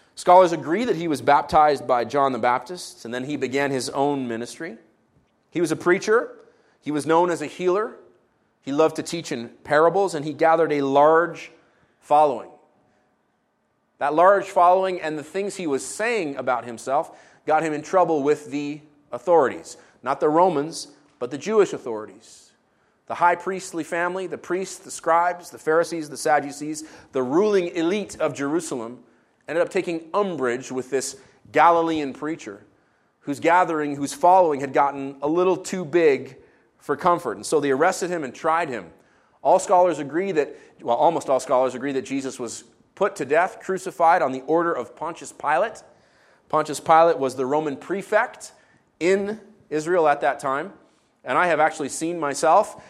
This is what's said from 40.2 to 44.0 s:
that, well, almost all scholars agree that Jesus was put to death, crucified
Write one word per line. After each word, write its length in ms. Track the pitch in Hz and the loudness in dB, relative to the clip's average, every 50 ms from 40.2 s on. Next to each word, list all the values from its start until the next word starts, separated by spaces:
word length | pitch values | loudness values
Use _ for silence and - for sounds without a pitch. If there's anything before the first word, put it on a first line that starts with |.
| 196 196 | -4 -2
that, 240 | 170 147 139 - - - - - _ _ | 0 -2 -2 -2 -4 -16 -20 -20 _ _
well, 140 | - 131 117 | -4 -2 0
almost 340 | 123 147 165 165 143 - - | 2 2 2 2 0 -2 0
all 100 | 135 127 | -2 0
scholars 360 | - - 135 127 131 127 120 | 0 0 2 2 2 0 -2
agree 160 | 123 127 143 | -4 -6 -4
that 140 | 135 131 113 | -4 -4 -4
Jesus 340 | - 135 139 131 131 - - | -4 -6 -6 -6 -6 -8 -8
was 240 | 123 113 107 - - _ _ _ _ _ _ | -10 -10 -12 -14 -18 _ _ _ _ _ _
put 200 | - 196 202 196 - | -2 -2 -2 -2 -4
to 80 | 147 | -4
death, 340 | 123 147 165 180 - - - | 0 2 2 2 2 -2 -8
crucified 600 | - - 190 180 - 180 - - | -8 -6 -6 -6 -6 -8 -4 2